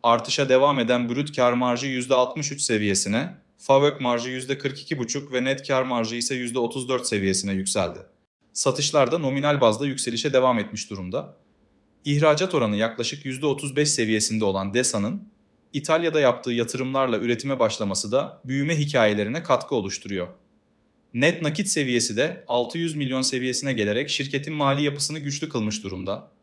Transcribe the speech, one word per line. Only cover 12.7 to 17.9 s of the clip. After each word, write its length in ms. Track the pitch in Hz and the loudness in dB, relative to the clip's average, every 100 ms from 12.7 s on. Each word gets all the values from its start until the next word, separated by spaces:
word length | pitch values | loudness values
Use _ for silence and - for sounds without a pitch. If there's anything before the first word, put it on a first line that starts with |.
| 104 | 2
yaklaşık 500 | 113 113 117 147 131 | -2 -2 -6 -6 -10
yüzde 200 | 131 147 | -2 -2
otuz 300 | 135 143 135 | -2 -2 0
beş 140 | 147 | 0
seviyesinde 560 | - 113 110 107 110 104 | 0 2 2 0 0 0
olan 280 | 95 98 | 0 -2
desa'nın 600 | 113 127 107 101 190 - _ _ _ _ | 0 0 0 -2 -4 -10 _ _ _ _
İtalya'da 460 | 147 - 160 170 156 | -8 0 2 2 4
yaptığı 320 | 135 120 - | 4 2 -2
yatırımlarla 680 | 120 113 127 131 135 131 110 | -2 -2 -2 -2 0 0 0
üretime 420 | 117 117 139 131 | 0 -2 -2 0
başlaması 520 | 113 - 101 | 0 0 -2